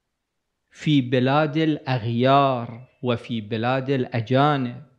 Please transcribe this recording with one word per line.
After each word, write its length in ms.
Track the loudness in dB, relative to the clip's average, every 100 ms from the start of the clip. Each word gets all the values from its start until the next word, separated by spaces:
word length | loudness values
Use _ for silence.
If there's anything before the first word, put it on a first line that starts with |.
| _ _ _ _ _ _ _
في 300 | -8 0 2
بلاد 560 | 2 0 2 2 0 0
الأغيار 1300 | -2 -2 -2 -4 -2 0 4 4 4 0 -6 -12 -20 _
وفي 380 | -4 -4 -4 -8
بلاد 480 | -6 -4 -2 -2 -2
الأجانب 960 | -2 -2 -4 0 2 4 2 -4 -8 -18